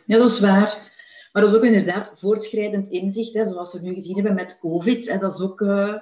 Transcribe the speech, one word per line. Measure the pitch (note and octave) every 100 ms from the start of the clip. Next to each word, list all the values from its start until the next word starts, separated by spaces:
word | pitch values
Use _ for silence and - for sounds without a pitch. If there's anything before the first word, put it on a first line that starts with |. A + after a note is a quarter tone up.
| -
Ja, | A3+
dat | A#3+
is | G3
waar. | G3 F#3+ G#3+ - - - - - -
Maar | G3+
dat | G#3
is | A3
ook |
inderdaad | A#3+ G#3 F3+ F#3 - -
voortschrijdend | F#3+ G#3+ - G#3+ G#3 G#3 F#3+
inzicht, | F3+ F#3+ G#3 A3
hè, | G#3+ G#3
zoals | F3 F3
we | F3+
nu | F3+
gezien | F3+ E3+
hebben | G3 G3+
met | F#3+ F3+ -
covid. | E3 E3+ F#3 A#3 -
Hè, | G3
dat | F#3+
is | -
ook, | F#3+ -
eh, | G3+ G3+ G3+ G#3